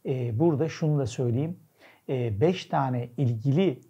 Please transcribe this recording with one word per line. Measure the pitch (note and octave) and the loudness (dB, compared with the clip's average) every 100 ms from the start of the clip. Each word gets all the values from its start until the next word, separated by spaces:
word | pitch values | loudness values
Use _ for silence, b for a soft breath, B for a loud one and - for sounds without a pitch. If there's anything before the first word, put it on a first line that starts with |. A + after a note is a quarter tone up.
| G3+ | -6
e, | C3 A#2+ G#2+ | -4 -2 2
burada | E3+ C#3+ D#3+ | 2 2 0
şunu | - D#3+ D3 | 0 0 2
da | B2+ | 0
söyleyeyim. | - B2 A#2 D#3 F3+ - b b b b | -2 0 0 -2 -6 -16 b b b b
E, | C3 A#2+ G2+ | -4 -2 2
beş | D3+ F#3 - | 2 0 -2
tane | D#3 C3+ B2 A#2+ - | -2 0 -2 -6 -2
ilgili | C3 A#2 C3+ C#3 F#3+ C3 | -2 0 0 2 2 -2